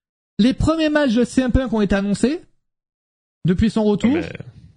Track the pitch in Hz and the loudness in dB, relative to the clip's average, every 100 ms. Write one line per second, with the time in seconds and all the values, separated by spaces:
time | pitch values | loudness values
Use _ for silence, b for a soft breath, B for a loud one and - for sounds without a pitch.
0 | _ _ _ - 240 269 294 320 311 302 | _ _ _ 0 0 2 0 0 0 2
1 | 285 226 240 - 254 262 262 220 202 202 | 2 2 0 0 2 0 0 -2 0 0
2 | 202 196 240 339 - _ _ _ _ _ | -2 -2 -2 -2 -10 _ _ _ _ _
3 | _ _ _ _ 151 185 220 220 214 208 | _ _ _ _ -2 0 0 0 -2 0
4 | 226 320 - - - - - | 0 -2 -4 -12 -18 -20 -20